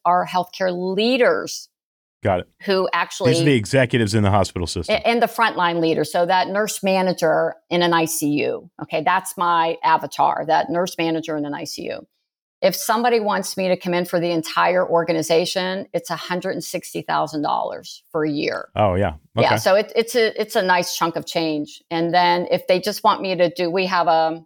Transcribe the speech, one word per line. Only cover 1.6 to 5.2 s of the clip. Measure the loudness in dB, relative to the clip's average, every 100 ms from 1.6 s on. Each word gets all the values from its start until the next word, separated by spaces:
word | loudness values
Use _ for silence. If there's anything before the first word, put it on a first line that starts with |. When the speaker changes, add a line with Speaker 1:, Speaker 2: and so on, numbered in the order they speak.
| -14 _ _ _ _ _
Speaker 2:
Got | 0 0
it. | -2 _
Speaker 1:
who | -2 0 0
actually | -2 -4 0 2
Speaker 2:
These | 4
are |
the | 4
executives | 2 2 2 2 2 2 2
in |
the | 4
hospital | 4 2 -2 -4
system. | -4 -2 0
Speaker 1:
a-, | 2
and | 2